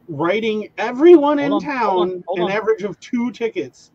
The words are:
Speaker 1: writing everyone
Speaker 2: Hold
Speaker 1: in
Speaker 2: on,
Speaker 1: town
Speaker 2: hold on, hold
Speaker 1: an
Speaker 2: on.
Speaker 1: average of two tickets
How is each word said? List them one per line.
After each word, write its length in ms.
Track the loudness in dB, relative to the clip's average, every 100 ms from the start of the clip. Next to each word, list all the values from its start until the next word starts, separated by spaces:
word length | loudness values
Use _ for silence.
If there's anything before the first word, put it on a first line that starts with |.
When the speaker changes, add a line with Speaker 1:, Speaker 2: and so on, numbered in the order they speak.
| -14
Speaker 1:
writing 640 | -6 -2 -2 -2 -4 -6 -8
everyone 640 | -6 4 8 8 6 0
Speaker 2:
Hold 80 | 0
Speaker 1:
in 60 |
Speaker 2:
on, 80 | -2
Speaker 1:
town 280 | -4 -4 -2
Speaker 2:
hold 200 | 0 -2
on, 120 | -4 -8
hold 120 | -4
Speaker 1:
an 60 | -2
Speaker 2:
on. 60 |
Speaker 1:
average 320 | -2 -2 -2
of 160 | -4 -10
two 320 | -8 -6 -6
tickets 600 | -6 -6 -6 -10 -12 -20